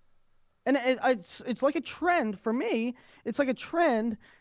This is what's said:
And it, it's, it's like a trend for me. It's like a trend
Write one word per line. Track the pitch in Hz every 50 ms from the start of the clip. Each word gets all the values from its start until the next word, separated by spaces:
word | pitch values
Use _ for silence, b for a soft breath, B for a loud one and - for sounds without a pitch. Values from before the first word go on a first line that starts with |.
| _ _ _ _ _ _ _ _ _ _ _ _ -
And | 247 277
it, | 269 240 262 254 - -
it's, | 262 254 196 170 - - - -
it's | 247 226 - 262
like | 294 -
a | 330
trend | - - - - 320 359 359 330 233 214 196 -
for | - 226 226
me. | 262 392 466 302 226 226 247 240 b b b b b b
It's | 240 214 -
like | 277
a | 262 240
trend | - - - 330 339 339 302 233 220 226 240 214 b b b b b